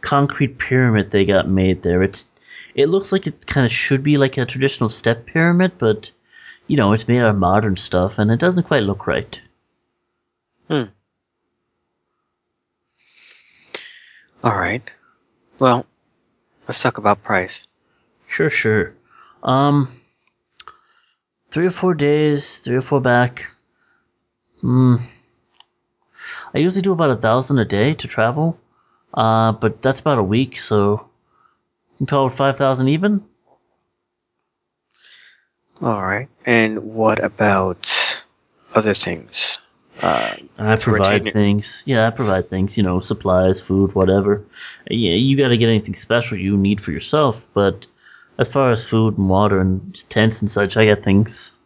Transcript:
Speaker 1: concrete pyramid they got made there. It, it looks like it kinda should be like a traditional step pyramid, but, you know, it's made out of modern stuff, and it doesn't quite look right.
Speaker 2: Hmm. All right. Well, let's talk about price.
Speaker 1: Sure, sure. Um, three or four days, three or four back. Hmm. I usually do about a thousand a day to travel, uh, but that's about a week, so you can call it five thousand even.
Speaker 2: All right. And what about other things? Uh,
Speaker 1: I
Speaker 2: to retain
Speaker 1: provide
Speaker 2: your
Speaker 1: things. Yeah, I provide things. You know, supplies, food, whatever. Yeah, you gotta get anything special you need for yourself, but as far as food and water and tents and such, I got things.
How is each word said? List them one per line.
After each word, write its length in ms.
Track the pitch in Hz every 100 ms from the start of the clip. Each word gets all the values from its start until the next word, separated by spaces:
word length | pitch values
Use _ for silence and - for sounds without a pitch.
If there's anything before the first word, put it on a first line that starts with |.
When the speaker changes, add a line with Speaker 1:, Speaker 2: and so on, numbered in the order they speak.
Speaker 1:
concrete 580 | - 143 143 - 139 -
pyramid 520 | - 131 127 107 98
they 140 | 104
got 240 | 95 98 -
made 340 | 95 95 90
there. 200 | 87 90
It, 220 | 95 98 - _ _ - -
it 140 | - 143
looks 220 | 190 196
like 140 | 190 180
it 200 | - -
kinda 220 | - 120
should 340 | - - 135
be 160 | 147 147
like 200 | 135 131
a 60 | 120
traditional 420 | 131 135 - 117
step 380 | - - 117 -
pyramid, 460 | 160 165 175 185 -
but, 320 | 113 107 - _ _ - - - _
you 100 | 143
know, 160 | 101
it's 160 | 110 -
made 120 | 120
out 100 | 117
of 60 | 104
modern 400 | 90 98 107 95
stuff, 420 | - 90 92 -
and 120 | 104
it 100 | -
doesn't 240 | 175 185
quite 180 | 175 147
look 220 | 101 98 -
right. 340 | 62 - - _ _ _ _ _ _ _ _ _ _ _ _ _
Speaker 2:
Hmm. 160 | 151 110 _ _ _ _ _ _ _ _ _ _ _ _ _ _ _ _ _ _ _ _ _ _ _ - - _ _ _ - - - _ _ _ _
All 140 | 120 101
right. 260 | 90 113 - - _ _ _ _ _ _
Well, 280 | 131 123 - _ _ _ _ _ _ _ -
let's 160 | -
talk 160 | 127 -
about 240 | 104 101
price. 440 | - 101 90 - - _ _ _ _ _ _
Speaker 1:
Sure, 240 | - 151
sure. 440 | - 113 107 87 - _ _ - _
Um, 580 | - 131 143 143 127 - _ _ _ _ _ _ - - _ _ _ _ _ _ _
three 160 | - 180
or 40 |
four 240 | 175 185
days, 640 | 165 143 151 151 143 143 -
three 180 | - 123
or 40 |
four 180 | 127 143
back. 460 | 127 120 123 127 - _ _ _ _ _ _ _ _ _ _ _
Hmm. 360 | 123 127 127 120 123 - _ _ _ _ _ _ _ _ _ _ - - -
I 40 | 143
usually 240 | 165 185
do 100 | 190
about 180 | 175 165
a 60 | 117
thousand 420 | 113 120 131 139
a 60 |
day 300 | 107 101 120
to 140 | 156 -
travel, 500 | - 113 127 160 165 _ _ _ _ _
uh, 380 | - 113 113 113
but 300 | 107 113 -
that's 180 | 131 135
about 180 | - 131
a 40 |
week, 360 | 95 107 131 -
so 480 | - 107 101 104 - _ _ _ _ _ _ _ _
you 60 | _
can 80 | 135
call 200 | 143 135
it 40 |
five 220 | 127 139 131
thousand 320 | 139 131 131
even. 340 | 156 202 202 - _ _ _ _ _ _ _ _ _ _ _ _ _ _ _ _ _ - - - _ _ _ _ -
Speaker 2:
All 200 | - 107
right. 260 | 92 101 135 _ -
And 320 | 117 113 107 104
what 280 | 110 110 110
about 1000 | 104 - 107 98 95 90 - - - - - _ _ _ _
other 200 | - 107
things? 640 | 98 - 85 55 - - - _ _ _ -
Uh, 320 | 90 67 55 50 71 -
Speaker 1:
I 160 | 107 110
Speaker 2:
to 140 | -
retain 140 | 107
Speaker 1:
provide 200 | 98 104
Speaker 2:
your 80 | 92
Speaker 1:
things. 500 | 107 101 104 104 - -
Yeah, 200 | 123 110
I 40 |
provide 380 | 113 113 92 90
things. 260 | 92 98 107
You 60 |
know, 160 | 92 90
supplies, 600 | - 110 98 92 92 92
food, 340 | - 95 98
whatever. 500 | 98 92 98 101 101 - - - - -
Yeah, 220 | 113 107
you 240 | 85 131 135
gotta 200 | 135 120
get 120 | 117
anything 260 | 110 107
special 420 | 98 - 117 113 104
you 200 | 95 101
need 240 | 98 101
for 100 | -
yourself, 560 | 69 - 151 143 113 -
but 320 | - 98 95 - _ - - _ -
as 100 | 117
far 240 | 139 131
as 120 | 113
food 320 | - 113 110 104
and 120 | 95
water 320 | 95 104 95
and 340 | 92 92 - - -
tents 300 | - 110 113
and 100 | 104
such, 260 | 101 101 113
I 100 | 110
got 180 | 104
things. 480 | 101 98 107 - - _